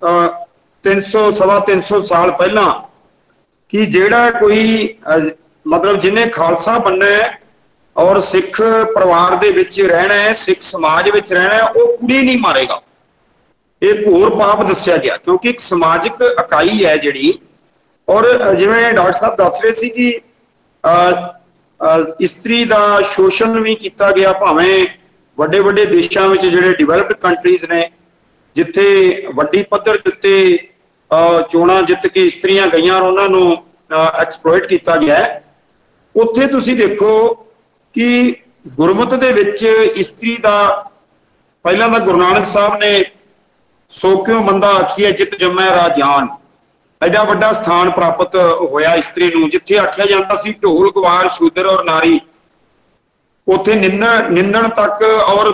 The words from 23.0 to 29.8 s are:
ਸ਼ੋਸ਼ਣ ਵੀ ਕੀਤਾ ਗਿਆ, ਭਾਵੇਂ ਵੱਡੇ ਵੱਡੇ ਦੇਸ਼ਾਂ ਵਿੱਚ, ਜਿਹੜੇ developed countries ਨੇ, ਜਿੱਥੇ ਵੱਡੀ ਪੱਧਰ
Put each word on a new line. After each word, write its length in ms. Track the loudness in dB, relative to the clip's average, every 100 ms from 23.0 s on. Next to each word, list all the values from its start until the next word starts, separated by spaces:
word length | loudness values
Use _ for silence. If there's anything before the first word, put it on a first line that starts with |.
ਸ਼ੋਸ਼ਣ 600 | -2 0 0 2 -2 -2
ਵੀ 140 | -2
ਕੀਤਾ 360 | -4 -6 -2 0
ਗਿਆ, 220 | 2 2
ਭਾਵੇਂ 540 | 0 0 2 2 2 0 -6 _ _ _ -6
ਵੱਡੇ 220 | -2 0
ਵੱਡੇ 260 | 0 2 2
ਦੇਸ਼ਾਂ 420 | 2 0 0 0
ਵਿੱਚ, 180 | 2 0
ਜਿਹੜੇ 260 | 2 2
developed 400 | 2 0 0 -2
countries 520 | -2 -2 -2 0 0
ਨੇ, 260 | 0 -2 -4 _ _ _ _ _ _ -4
ਜਿੱਥੇ 680 | -4 0 2 4 4 0 -6
ਵੱਡੀ 280 | -4 -2 -2
ਪੱਧਰ 340 | -2 -2